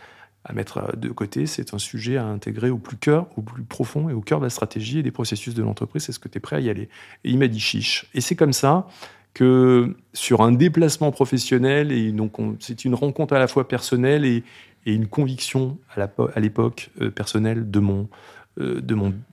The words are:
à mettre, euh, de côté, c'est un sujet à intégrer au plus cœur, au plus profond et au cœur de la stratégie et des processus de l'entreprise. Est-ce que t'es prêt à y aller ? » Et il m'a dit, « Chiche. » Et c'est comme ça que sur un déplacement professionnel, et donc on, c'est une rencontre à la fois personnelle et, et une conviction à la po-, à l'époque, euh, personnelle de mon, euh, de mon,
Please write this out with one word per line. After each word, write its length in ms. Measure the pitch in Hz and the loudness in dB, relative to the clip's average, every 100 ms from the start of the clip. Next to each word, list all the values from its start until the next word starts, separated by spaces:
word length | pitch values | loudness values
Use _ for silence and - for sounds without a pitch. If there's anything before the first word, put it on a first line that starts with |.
| - - - _ | -20 -20 -20 _
à 100 | - | -10
mettre, 240 | 110 - - | -8 -6 -8
euh, 140 | 98 - | -6 -6
de 120 | - | -6
côté, 360 | - 104 - 151 | -6 -6 -4 -4
c'est 280 | - - | -4 -8
un 60 | 104 | -8
sujet 380 | - 113 113 131 | -8 -8 -4 -2
à 80 | 110 | -2
intégrer 440 | 104 - 107 123 | -6 -6 -2 -2
au 80 | 120 | -2
plus 200 | - 117 | -6 -4
cœur, 300 | - 151 175 - | 2 2 0 -8
au 40 | |
plus 220 | 110 123 | -10 -12
profond 460 | 117 - 123 147 160 | -14 -6 -4 -2 -4
et 40 | |
au 80 | 117 | -4
cœur 180 | 104 151 | -2 0
de 60 | 127 | 0
la 40 | |
stratégie 500 | - 110 113 107 151 | -4 -6 -6 -6 -4
et 40 | |
des 80 | 131 | -4
processus 420 | - 117 104 123 | -4 -6 -6 -6
de 100 | 117 | -4
l'entreprise. 460 | 110 107 117 - - | -4 -4 -6 -6 -8
Est-ce 100 | 120 | -12
que 80 | - | -12
t'es 120 | - | -12
prêt 160 | - 151 | -6 -2
à 40 | |
y 100 | 123 | -2
aller ? » 200 | 98 104 - - - | -4 -8 -14 -20 -10
Et 80 | - | 0
il 60 | 127 | 2
m'a 100 | 131 | 2
dit, « 120 | 110 | 0
Chiche. » 480 | - 107 107 - - | -2 -2 -2 -4 -4
Et 80 | - | -6
c'est 140 | - 180 | -4 2
comme 180 | 151 | 2
ça 340 | 127 139 175 190 - - - _ | 4 4 4 0 -12 -20 -20 _
que 600 | - 127 127 127 123 120 - _ | 4 6 8 8 6 4 -2 _
sur 280 | - - 113 | -10 2 6
un 120 | 113 | 6
déplacement 580 | 123 170 160 160 - 151 | 6 6 6 2 2 -2
professionnel, 800 | - 135 131 - 123 131 143 147 | 0 0 0 2 2 4 2 2
et 220 | 123 110 | 0 0
donc 260 | 107 107 - | -2 -4 -4
on, 160 | 107 110 | -6 -6
c'est 240 | - 113 131 | -10 -6 -2
une 100 | 120 | 0
rencontre 380 | 143 135 156 | -2 -2 0
à 60 | 139 | 2
la 80 | 127 | 2
fois 200 | 139 120 | 0 0
personnelle 560 | 123 - 123 127 151 | -4 0 2 4 4
et, 220 | 139 117 120 - - _ - | 4 2 -2 -18 -20 _ -2
et 80 | |
une 140 | 107 107 | 0 0
conviction 720 | - 135 127 - 135 131 143 _ | 0 -2 -2 -4 -2 -2 -6 _
à 60 | - | -6
la 80 | 101 | -4
po-, 220 | - 117 | -2 -2
à 60 | 113 | 0
l'époque, 500 | 110 107 113 117 - - | 0 2 0 -2 -14 -6
euh, 100 | 110 | -6
personnelle 580 | 104 104 107 110 113 110 | -4 -4 0 0 0 0
de 100 | 104 | 2
mon, 280 | 101 98 101 - - - - - | 2 0 -4 -12 -20 -20 -18 -8
euh, 180 | 64 - | -6 -4
de 160 | 123 110 | -2 0
mon, 180 | 98 95 120 | 0 -4 -6